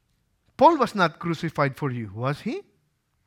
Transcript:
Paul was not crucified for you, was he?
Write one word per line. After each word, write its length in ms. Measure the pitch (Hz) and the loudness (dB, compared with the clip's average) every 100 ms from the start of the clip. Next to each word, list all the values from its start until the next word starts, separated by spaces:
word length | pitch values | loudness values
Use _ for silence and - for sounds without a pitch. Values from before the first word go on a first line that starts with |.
| _ _ _ _ _ - | _ _ _ _ _ 4
Paul 200 | 294 311 | 6 6
was 200 | 226 208 | 0 2
not 240 | 165 - | 0 0
crucified 560 | 170 160 165 - 139 - | -6 -4 -4 -2 -2 -2
for 160 | 143 | -6
you, 180 | 123 107 | -6 -8
was 280 | 107 127 147 | -6 -6 -4
he? 260 | 214 381 - _ _ _ _ _ | -8 -10 -12 _ _ _ _ _